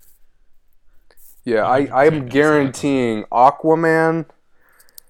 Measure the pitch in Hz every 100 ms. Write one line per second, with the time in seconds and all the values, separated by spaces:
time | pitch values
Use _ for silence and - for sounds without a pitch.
0 | _ _ - _ _ - _ _ - -
1 | _ - - - 127 110 98 131 139 127
2 | 151 156 127 135 151 151 135 120 143 135
3 | 120 107 - 117 131 - 160 160 165 160
4 | 160 165 156 _ _ _ _ _ - -
5 | -